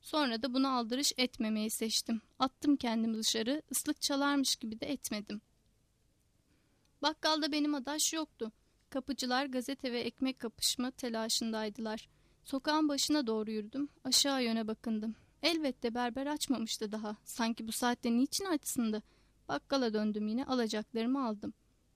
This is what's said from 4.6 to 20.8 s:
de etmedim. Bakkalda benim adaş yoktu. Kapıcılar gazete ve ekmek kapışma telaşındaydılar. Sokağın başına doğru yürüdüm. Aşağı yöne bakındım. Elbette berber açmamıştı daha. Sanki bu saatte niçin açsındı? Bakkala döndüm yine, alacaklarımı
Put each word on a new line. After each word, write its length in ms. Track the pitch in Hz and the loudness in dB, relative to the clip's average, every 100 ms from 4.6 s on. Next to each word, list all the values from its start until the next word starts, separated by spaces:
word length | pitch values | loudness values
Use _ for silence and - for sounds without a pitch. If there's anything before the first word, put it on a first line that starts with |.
| 226 220 | -4 -6
de 60 | 285 | -4
etmedim. 540 | 277 - 214 208 208 - _ _ _ _ _ _ _ _ _ _ _ _ _ _ _ | -4 -4 -6 -6 -10 -12 _ _ _ _ _ _ _ _ _ _ _ _ _ _ _
Bakkalda 500 | 285 311 311 311 302 | -2 0 2 2 2
benim 220 | 302 294 | 2 2
adaş 380 | 294 262 302 - | 0 -2 -2 0
yoktu. 400 | 320 311 - 220 - _ _ _ | 0 -4 -6 -8 -8 _ _ _
Kapıcılar 560 | 277 254 262 254 247 285 | -6 -4 -4 0 0 0
gazete 460 | 254 240 277 262 | -2 -4 -4 -4
ve 80 | 240 | -2
ekmek 380 | 233 - 262 254 | -4 -2 -4 -2
kapışma 520 | 233 - - - 247 | -8 -2 -2 0 -4
telaşındaydılar. 1160 | - 247 226 220 - 226 220 214 214 220 220 - _ _ _ | -4 -6 -4 -2 -2 -2 -2 -4 -6 -6 -6 -10 _ _ _
Sokağın 440 | - 269 302 302 311 | -6 -4 2 4 4
başına 380 | 277 - 302 240 | 2 2 2 2
doğru 240 | 220 214 | 0 -2
yürüdüm. 380 | 220 214 269 285 - | -4 -4 -4 -6 -6
Aşağı 400 | 262 254 285 269 | 0 2 4 2
yöne 240 | 240 226 214 | 2 0 0
bakındım. 460 | 220 - 220 220 214 - _ | -4 -4 -2 -4 -8 -12 _
Elbette 520 | 302 339 294 254 240 | 0 0 0 -2 -4
berber 320 | 233 240 233 277 | -2 -2 -2 -4
açmamıştı 680 | 202 - 247 226 - 214 | -2 0 -2 -2 -4 -6
daha. 240 | 214 214 208 | -4 -6 -8
Sanki 440 | - - 226 226 226 | -10 -2 -2 -2 -4
bu 40 | |
saatte 440 | 220 240 247 240 233 | 0 0 2 2 4
niçin 280 | 277 - | 2 0
açsındı? 580 | 392 311 - - 226 214 - _ _ _ - | 0 0 0 0 0 0 -6 _ _ _ -6
Bakkala 460 | 269 - 277 240 | -4 0 0 2
döndüm 340 | 214 214 208 214 | 2 2 0 0
yine, 160 | 226 | -2
alacaklarımı 840 | 269 254 226 214 | 0 0 0 -2